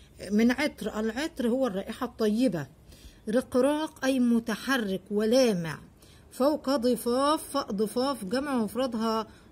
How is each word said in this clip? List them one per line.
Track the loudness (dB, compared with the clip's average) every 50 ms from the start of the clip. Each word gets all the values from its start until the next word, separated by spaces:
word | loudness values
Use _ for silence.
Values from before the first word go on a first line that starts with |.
| -20 -20 -18 -16 -6 0
من | 2 4 4 4
عطر، | 4 2 0 -2 -4 -6 -8 -6 -4 -4
العطر | -4 -2 -2 -4 -4 -4 -4 -2 0 0
هو | 2 2 0
الرائحة | 0 -2 -4 -6 -8 -8 -8 -8
الطيبة. | -8 -4 0 0 2 2 2 2 2 2 -2 -6 -8 -12 -20 -20 -20 -20 -20 -20 -20 -20 -12 -6 -2
رقراق | -2 -2 0 0 2 2 4 4 2 0 -2 -6 -6 -2 -2
أي | 0 2 2
متحرك | 2 4 2 2 0 -2 -6 -4 -2 0 0 0 0 -2 -4 -6 -6 -4
ولامع. | -2 0 2 4 4 6 6 4 2 0 -2 -6 -8 -10 -14 -20 -20 -20 -20 -20 -20 -20 -20 -14
فوق | -2 0 2 2 2 0 0 -2 0
ضفاف، | 2 2 2 0 0 0 -2 0 2 2 2 2 0 -2 -4 -4
ضفاف | -4 -4 -4 -2 -2 -2 -2 0 -2 -2 -2 -2 -4 -6
جمع | -4 -4 -4 -2 -2 -2
مفردها | -2 -2 -2 -2 -4 -4 -2 -2 -2 -2 0 0 -2 -4 -6 -12 -20 -20 -18